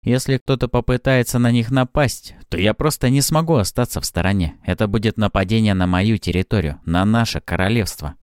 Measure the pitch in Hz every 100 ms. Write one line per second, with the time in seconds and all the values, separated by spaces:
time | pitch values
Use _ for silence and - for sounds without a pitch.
0 | 107 127 - 135 - 135 123 123 120 123
1 | - 131 117 120 120 120 113 135 127 -
2 | 135 - - - - 165 202 214 156 -
3 | 127 139 - 156 160 151 95 - 120 -
4 | - - 92 101 80 - - 90 107 110
5 | 107 107 104 101 95 113 107 95 90 90
6 | 104 107 - 87 95 107 78 69 - 82
7 | 101 113 117 - - 85 92 117 95 -
8 | 73 -